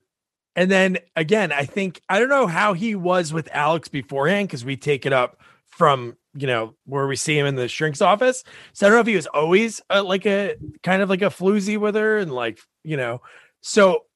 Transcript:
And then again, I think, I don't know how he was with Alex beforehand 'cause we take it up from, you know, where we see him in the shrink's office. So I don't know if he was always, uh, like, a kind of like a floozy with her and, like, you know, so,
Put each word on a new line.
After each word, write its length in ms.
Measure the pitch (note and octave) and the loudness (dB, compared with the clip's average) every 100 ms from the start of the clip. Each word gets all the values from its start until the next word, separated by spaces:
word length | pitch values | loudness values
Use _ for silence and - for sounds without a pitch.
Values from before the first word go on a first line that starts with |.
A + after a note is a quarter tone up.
| _ _ _ _ _ | _ _ _ _ _
And 160 | F3 F#3 | -2 2
then 280 | F#3+ F#3+ F3+ _ E3 | 2 2 -2 _ -6
again, 340 | D#3 G#3+ E3+ | 0 0 0
I 140 | C#3+ | -4
think, 380 | C#3+ G3 F#3+ - - | -4 -6 -6 -8 -4
I 80 | G3 | -2
don't 100 | B3+ | 2
know 180 | C#4 G3+ | 0 0
how 280 | E3 G#3 | 0 0
he 200 | E3+ A3+ | 0 -4
was 380 | G3+ F3+ F3+ D#3 | -4 0 0 0
with 160 | D#3+ - | -6 -6
Alex 360 | C#3+ D3+ E3 - | -2 0 -2 -4
beforehand 640 | C#3+ - C#3 D3+ G3+ G3 | -10 -6 -2 0 0 -2
'cause 160 | C3 B2+ | -8 -10
we 100 | B2+ | -8
take 300 | D3 C3+ C#3 | -2 -2 2
it 60 | |
up 280 | C3+ B2 _ _ _ _ | 0 0 _ _ _ _
from, 520 | - D#3 C3+ A#2 - _ | 2 2 2 -4 -14 _
you 120 | D3 C3+ | -8 -4
know, 280 | A#2 A2+ _ | -2 -4 _
where 220 | - C#3 C#3 | -8 -4 -4
we 100 | C3+ | -4
see 220 | D#3 D3+ | 0 0
him 80 | C#3+ | 0
in 80 | |
the 140 | C3 A#2+ | -2 -4
shrink's 340 | - D#3 C#3 | -4 -4 0
office. 420 | F#3 G#3 B3+ B3+ - - - | 2 4 0 -2 -12 -20 -20
So 100 | - G3+ | 2 4
I 40 | |
don't 60 | A#3 | 6
know 40 | |
if 60 | A3+ | 4
he 100 | F#3 | 0
was 100 | C3+ | -2
always, 520 | D3 D#3+ G3 A3+ - - | -2 2 2 2 -6 -2
uh, 140 | G3 | -2
like, 220 | F#3+ F#3+ G#3 | 0 -2 0
a 300 | G3 F#3+ D3+ D3+ - | 0 -2 -8 -14 -8
kind 180 | F3 F#3+ | 0 0
of 80 | G3 | 2
like 140 | F#3+ | 0
a 80 | G3 | 0
floozy 480 | - F#3+ G#3+ G3 G#3+ | 0 0 0 0 -2
with 160 | G#3 | -2
her 240 | G#3+ G#3+ G#3+ | 0 0 -2
and, 120 | E3+ | -2
like, 300 | B2+ A#2 - _ _ | -4 -6 -8 _ _
you 140 | D#3 C#3+ | -8 -4
know, 240 | A#2+ B2 - - _ _ | -4 -6 -12 -20 _ _
so, 420 | - A3 F#3+ D#3+ _ | -2 4 4 4 _